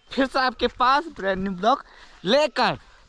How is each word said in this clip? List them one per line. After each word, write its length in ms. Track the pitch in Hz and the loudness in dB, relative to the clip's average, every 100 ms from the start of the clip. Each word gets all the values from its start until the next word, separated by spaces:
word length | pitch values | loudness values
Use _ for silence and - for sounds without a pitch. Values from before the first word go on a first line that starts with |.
| _ | _
फिर 140 | - 269 | -4 -2
से 140 | 277 | 0
आपके 280 | 254 226 240 | -2 -2 -4
पास 380 | - 247 277 320 | 0 2 2 0
brand 380 | - 190 190 | -8 -4 -2
new 100 | 196 | -4
vlog 300 | 180 208 254 - - - - 175 | -2 0 0 -4 -20 -20 -12 0
लेकर। 520 | 269 302 - 214 139 - - | 2 2 0 -2 -2 -10 -20